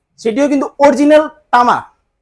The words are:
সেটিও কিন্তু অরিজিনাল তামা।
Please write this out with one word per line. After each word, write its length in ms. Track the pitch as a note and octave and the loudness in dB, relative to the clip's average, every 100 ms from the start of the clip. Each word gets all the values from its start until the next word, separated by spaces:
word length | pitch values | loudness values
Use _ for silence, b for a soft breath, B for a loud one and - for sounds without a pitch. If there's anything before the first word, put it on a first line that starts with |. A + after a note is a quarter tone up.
| _ _ | _ _
সেটিও 300 | A#3 A3 C#4+ | -8 -4 -2
কিন্তু 200 | C#4 A4+ - | -4 -6 0
অরিজিনাল 500 | C#4+ A#3+ D4 D4+ D4+ - - | 0 2 2 2 0 -10 -4
তামা। 320 | B3 A#3+ C#3+ - _ _ _ | 0 0 -2 -6 _ _ _